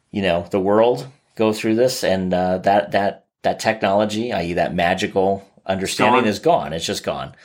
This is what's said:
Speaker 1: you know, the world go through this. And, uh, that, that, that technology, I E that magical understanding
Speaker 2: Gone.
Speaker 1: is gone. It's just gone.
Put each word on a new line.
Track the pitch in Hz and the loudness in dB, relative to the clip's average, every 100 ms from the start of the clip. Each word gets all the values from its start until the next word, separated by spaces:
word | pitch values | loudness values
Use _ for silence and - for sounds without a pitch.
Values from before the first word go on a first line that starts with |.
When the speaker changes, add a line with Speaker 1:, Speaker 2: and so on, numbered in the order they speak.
| _ | _
Speaker 1:
you | 107 | -2
know, | 98 87 92 | 0 0 0
the | 101 | -2
world | 92 107 117 139 139 - _ - | 2 4 4 2 -6 -18 _ -2
go | 110 | 0
through | 107 113 110 | 0 0 2
this. | 127 131 | 2 0
And, | 82 95 92 | -2 0 0
uh, | 90 92 92 | 0 0 0
that, | 95 101 - | 2 2 2
that, | 101 101 - _ _ | -2 -2 -4 _ _
that | - 92 | -4 -2
technology, | 113 110 104 101 104 104 120 | -2 0 0 2 0 -2 -4
I | 98 | -4
E | 85 | -4
that | 87 73 | -2 -2
magical | 85 85 92 98 98 95 98 - _ | 0 0 0 -2 0 0 -2 -8 _
understanding | - 95 95 - 123 123 | -6 -4 -4 0 2 4
Speaker 2:
Gone. | 110 | 2
Speaker 1:
is | 101 | 0
gone. | 160 160 73 | 2 0 0
It's | 80 | -6
just | - 98 | -6 -6
gone. | - 73 67 - | -6 -6 -8 -14